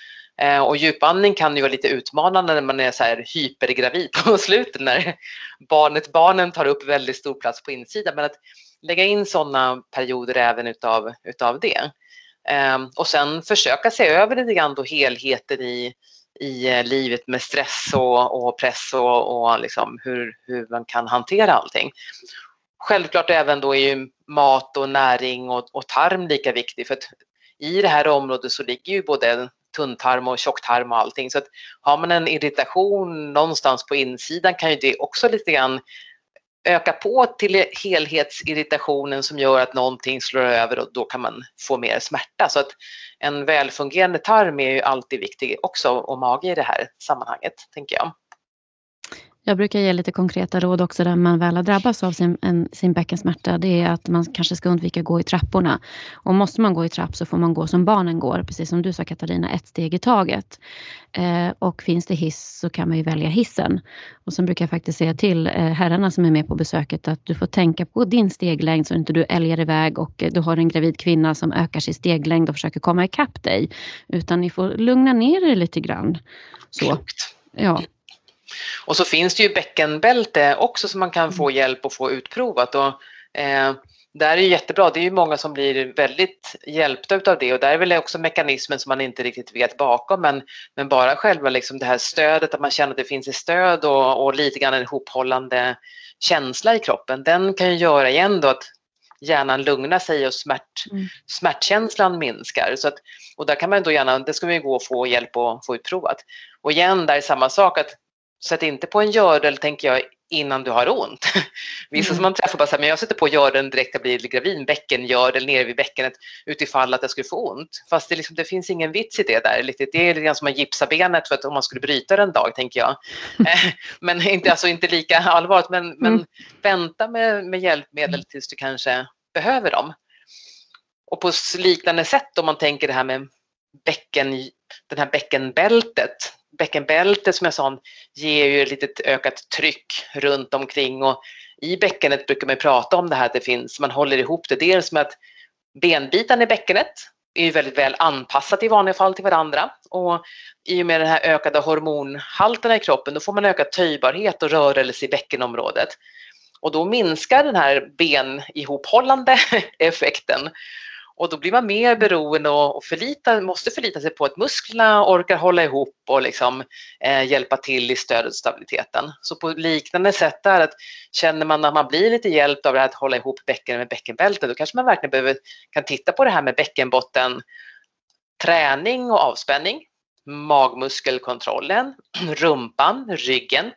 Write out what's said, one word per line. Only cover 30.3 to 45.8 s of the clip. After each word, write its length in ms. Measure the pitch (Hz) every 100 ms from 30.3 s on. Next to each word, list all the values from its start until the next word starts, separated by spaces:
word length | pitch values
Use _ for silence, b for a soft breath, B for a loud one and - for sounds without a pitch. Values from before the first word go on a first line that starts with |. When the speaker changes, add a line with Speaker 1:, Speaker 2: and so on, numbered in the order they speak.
| 120
Speaker 1:
tjocktarm 540 | 143 - - 123 123
och 60 | 117
allting. 320 | 113 139 127
Så 80 | 143
att 80 | - B B B
har 180 | 143 147
man 120 | 170
en 180 | 170 165
irritation 1040 | 151 151 147 127 185 202 202 180 160 147
någonstans 540 | 143 165 156 139 123 -
på 80 |
insidan 600 | 143 127 123 - 170 185
kan 160 | 180 160
ju 60 | 147
det 200 | 135 -
också 320 | 139 - 240
lite 240 | 220 -
grann 280 | 147 131 131 - B B B _ _ _ _
öka 280 | - 170 170
på 340 | 156 208 254 247 -
till 260 | 202 190 - -
helhetsirritationen 1400 | 202 170 147 160 143 - 160 156 147 147 - 143 139 135
som 160 | 131 147
gör 220 | 135 131
att 140 | 127
någonting 460 | 131 127 127 131 131
slår 220 | - 131
över 360 | 123 117 113 123
och 140 | -
då 120 | 127
kan 160 | 110 123
man 220 | 117 113 127 -
få 180 | - 127
mer 200 | 117 113
smärta. 480 | - 147 - - 175
Så 120 | 143
att 100 | 139 - B B B B
en 260 | 147 143
välfungerande 720 | 139 151 135 - 139 165 185 170
tarm 420 | - 220 185 143
är 100 | 131
ju 100 | 131
alltid 400 | - 131 - 123
viktig 360 | - - 127 -
också 280 | - -